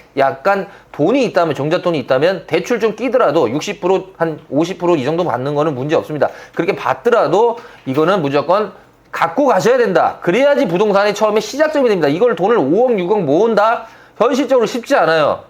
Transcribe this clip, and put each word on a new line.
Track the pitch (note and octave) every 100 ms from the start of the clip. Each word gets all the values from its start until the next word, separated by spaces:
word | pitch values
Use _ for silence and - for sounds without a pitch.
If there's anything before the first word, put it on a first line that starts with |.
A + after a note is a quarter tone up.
| - C3+
약간 | C3+ B2+ G3 G3 F3+ - -
돈이 | - D#3+ C#4 A3
있다면, | F#3 E3
종잣돈이 | C3+ D3 F3+ F3+ D#3+
있다면 | A#2 C3 E3+ F#3 -
대출 | B3+ - A#3+
좀 | A3 -
끼더라도 | B3 A#3+ F#3 D#3 A#2
육십 | C#3+ G3+ G3
프로, | F3+ F#3 - -
한 | E3 D3 -
오십 | C3+ E3 E3+
프로 | F3 E3+
이 |
정도 | B2 B2+ E3
받는 | A#2+ C3+
거는 | D3 D#3+ B2+
문제 | C#3+ D3
없습니다. | - D3+ A#2+ - - -
그렇게 | E3 -
받더라도 | B2 C3 A#3 A3+ D3 F3+ A#3 A3+ - - C3
이거는 | C3+ D#3+ G3
무조건 | C#3 C#3+ C#3+ G3 G2+ - - _ _
갖고 | - E3 - C#4+
가셔야 | F#3+ F3+ B3+
된다. | G#3+ D#3+ A2 -
그래야지 | E3+ G#3 C#4+ C#4+ A#3
부동산이 | F3 G#3+ G3 G#3
처음에 | G3+ G#3+ G#3+
시작점이 | G#3 C4+ D#4 D4+ B3
됩니다. | F#3+ D3
이걸 | D#3+ A#3+ E3+
돈을 | F#3+ A3+
오억, | C3+ F#3 B3+ G#3+
육억 | F3 G#3
모은다? | D3 D#3 A#3 G3+ A3 A#3+ - - - -
현실적으로 | A#3 C4 C4+ C4 G#3+
쉽지 | B3 - C4
않아요. | D#3+ D#3+ C#3 F2 -